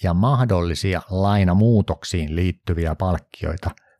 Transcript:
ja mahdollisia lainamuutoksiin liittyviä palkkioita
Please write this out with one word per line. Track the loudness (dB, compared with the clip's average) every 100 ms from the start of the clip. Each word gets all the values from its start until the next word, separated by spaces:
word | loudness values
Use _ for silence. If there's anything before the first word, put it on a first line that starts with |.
ja | -2
mahdollisia | 2 2 2 2 0 0 -2 -2 -4 -4
lainamuutoksiin | -2 0 2 2 4 4 4 2 -4 -6 -4 -2 -2
liittyviä | -2 -2 -4 -2 -2
palkkioita | -2 -2 -4 -6 -10 -8 -6 -8 -10 _